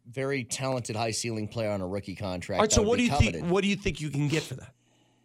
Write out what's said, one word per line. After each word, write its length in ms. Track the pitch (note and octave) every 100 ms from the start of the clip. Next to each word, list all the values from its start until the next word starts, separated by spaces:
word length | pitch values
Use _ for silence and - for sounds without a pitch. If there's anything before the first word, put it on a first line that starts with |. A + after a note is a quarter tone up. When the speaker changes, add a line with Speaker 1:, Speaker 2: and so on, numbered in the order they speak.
| -
Speaker 1:
very 340 | B2 C#3 C#3
talented, 520 | A2 - C3 C3 A2+ A2
high-ceiling 500 | A#2 G#2+ A#2+ A2 G#2
player 220 | A#2 G#2+
on 80 | G#2
a 60 | F2+
rookie 280 | G2+ G2 F2
contract. 420 | G2 F2+ - F#2+
Speaker 2:
All 60 |
right, 60 | G#3+
Speaker 1:
That 60 | A#3
Speaker 2:
so 60 |
Speaker 1:
would 60 | G#3+
Speaker 2:
what 80 | A#3+
Speaker 1:
be 80 | A#3+
Speaker 2:
do 60 |
you 60 | A#3
think, 140 | A3+ E3
Speaker 1:
coveted. 140 | E3
Speaker 2:
what 140 | F#3
do 60 | G3
you 60 | G3+
think 240 | G3 D3+
you 80 | D3+
can 180 | C#3 D3
get 160 | D#3
for 120 | - C3
that? 180 | - _ _ _ _ _